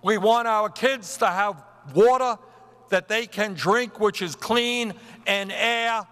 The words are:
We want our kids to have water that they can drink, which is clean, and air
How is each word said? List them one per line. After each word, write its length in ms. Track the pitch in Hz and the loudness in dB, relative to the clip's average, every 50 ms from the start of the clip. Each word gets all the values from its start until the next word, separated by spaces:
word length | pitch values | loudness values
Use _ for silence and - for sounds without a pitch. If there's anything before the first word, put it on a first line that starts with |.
| - | 2
We 160 | 185 220 208 | 0 0 2
want 280 | 180 214 226 233 233 | 4 2 2 2 2
our 220 | 233 220 214 214 208 | 0 0 0 0 -2
kids 480 | - - - 262 269 254 196 170 - - | -4 -2 0 0 0 -2 -6 -12 -4 0
to 80 | 240 | 0
have 360 | 202 175 185 202 208 196 151 - - - - - 139 135 | 0 2 0 -2 -2 -4 -8 -14 -20 -20 -20 -20 -4 2
water 460 | 151 214 240 254 254 262 247 226 208 - - - - - - - - - - | 4 6 6 6 4 2 -2 -2 -4 -10 -20 -20 -20 -20 -20 -20 -20 -8 -2
that 180 | 196 185 180 _ | -2 -2 -2 _
they 180 | 214 220 233 | -4 -4 -4
can 280 | - - 196 214 214 190 | -4 -4 -4 -4 -4 -4
drink, 440 | 156 123 165 202 233 247 226 - - | -4 0 2 2 2 2 -2 -4 0
which 240 | 214 208 - - 196 | 0 0 0 -2 -8
is 140 | 170 139 | -8 -8
clean, 580 | - - - 220 240 240 240 240 240 233 214 180 - - - - - - | -10 -4 0 0 0 0 0 -2 -4 -4 -6 -8 -12 -16 -20 -20 -10 -4
and 240 | - 202 202 196 190 | -2 -2 -2 -2 -6
air 560 | 196 - 214 233 233 233 233 233 233 220 220 - | -4 -2 -2 -2 0 0 -2 -2 -2 -4 -6 -10